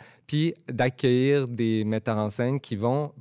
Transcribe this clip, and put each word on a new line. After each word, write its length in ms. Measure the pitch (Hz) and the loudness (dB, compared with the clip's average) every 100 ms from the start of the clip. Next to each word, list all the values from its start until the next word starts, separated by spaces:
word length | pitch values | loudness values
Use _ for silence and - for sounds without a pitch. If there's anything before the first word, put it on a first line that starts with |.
| - - - | -18 -20 -4
puis 260 | 147 165 - - | 0 0 -2 -10
d'accueillir 800 | 120 127 131 131 123 135 143 127 | 0 0 2 2 4 4 2 0
des 380 | 117 113 110 107 | -2 0 0 0
metteurs 320 | 110 110 110 | -2 -2 -2
en 120 | 107 | -2
scène 300 | 104 123 139 | -2 -2 -2
qui 160 | - 101 | -6 -4
vont 380 | 117 135 147 - | -2 -2 -4 -10